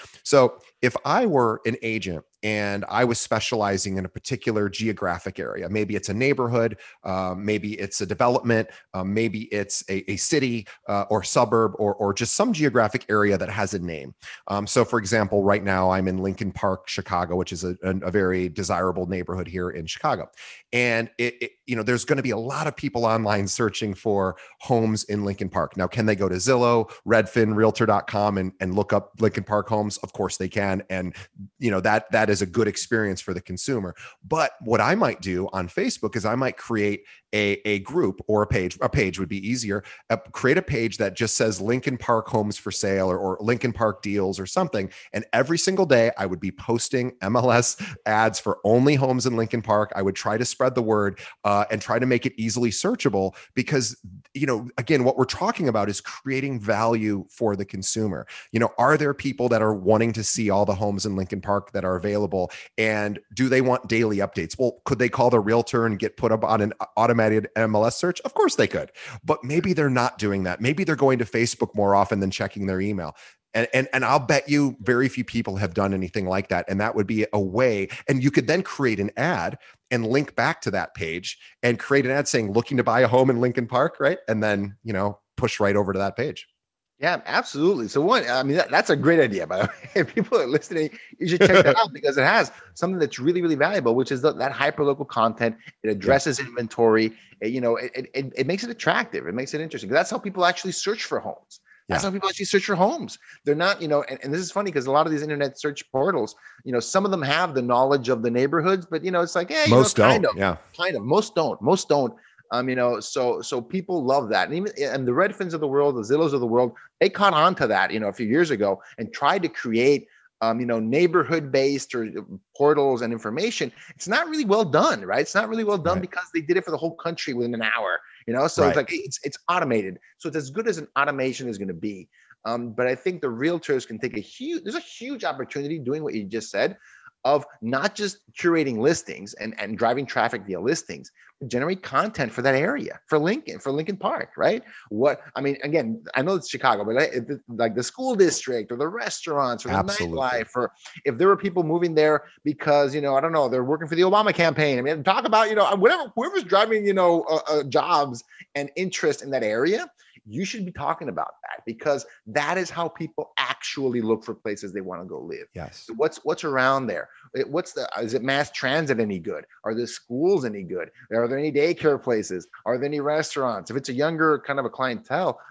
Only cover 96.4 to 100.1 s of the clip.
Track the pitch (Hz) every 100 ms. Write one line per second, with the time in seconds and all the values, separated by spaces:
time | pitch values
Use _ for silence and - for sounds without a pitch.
96.4 | 127 123 113 - 117 110 110 113 - -
97.4 | 107 127 120 113 127 - - 127 131 123
98.4 | 131 190 240 233 - 180 - 85 69 107
99.4 | 135 151 160 - 98 139 185